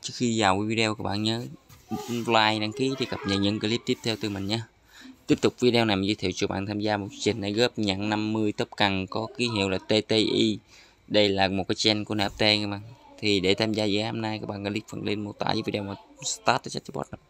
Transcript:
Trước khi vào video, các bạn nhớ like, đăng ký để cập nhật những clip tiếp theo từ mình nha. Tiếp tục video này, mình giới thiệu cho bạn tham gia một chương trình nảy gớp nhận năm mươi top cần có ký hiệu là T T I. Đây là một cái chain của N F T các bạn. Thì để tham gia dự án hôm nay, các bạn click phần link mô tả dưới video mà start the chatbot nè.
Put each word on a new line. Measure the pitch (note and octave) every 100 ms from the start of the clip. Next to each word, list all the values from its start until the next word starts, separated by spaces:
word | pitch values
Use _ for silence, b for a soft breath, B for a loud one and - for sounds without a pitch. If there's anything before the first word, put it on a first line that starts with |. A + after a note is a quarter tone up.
Trước | - -
khi | B2 A2+
vào | G2+ F#2+
video, | G#2+ A2+ A2
các | G#2+
bạn | G2 G2+
nhớ | G#2+ A2+ B2+ D#3 _ - _ G#2+ -
like, | A#2 A2+ A2+ A2 G#2+
đăng | G#2+
ký | G#2+ C3 C3+
để | B2
cập | G2 G2+
nhật | G2
những | G2+ G#2+
clip | G#2+ A#2 -
tiếp | B2+
theo | A#2 A2
từ | G#2+
mình | G2+ G2
nha. | A2 A2 _ B B B B -
Tiếp | D3
tục | A2 -
video | B2 A#2
này, | A2+ G2
mình | G2
giới |
thiệu | G#2+ F#2+
cho | F#2 G2
bạn | F#2+ G2+
tham | G#2
gia | G#2 G#2
một | G2
chương | -
trình | - A2
nảy | G2+
gớp | G#2 A#2+ -
nhận | G#2 F#2+ G#2
năm | G#2+ G#2+
mươi | A2 G#2+
top | - - -
cần | G2+ F#2+ F#2+
có | G#2+ A2 -
ký | A#2+ A2
hiệu | G2
là | F#2+
T | - A2 -
T |
I. | A2 G#2+ - A2+ G#2 _ B B B -
Đây | G#2 G#2
là | G2 F#2+
một | G2 F2+
cái |
chain | A2 A2 G#2+
của | G#2
N | G#2+
F | G2+
T | -
các | G#2+ G#2+ G#2
bạn. | G2+ G#2+ A#2 - -
Thì | G#2+ G2+
để | F2+
tham | G2+ A2
gia | G#2+
dự | G#2+ G2+
án | A2
hôm | A#2
nay, | A2 G#2+
các | -
bạn | G#2
click | G2+ G#2 -
phần | G#2+
link | G#2 G#2
mô | G#2
tả | - G2+
dưới | G#2
video | G#2+ G#2
mà | G2+ G2+ - -
start | - - - B2
the | -
chatbot | - - - -
nè. | - _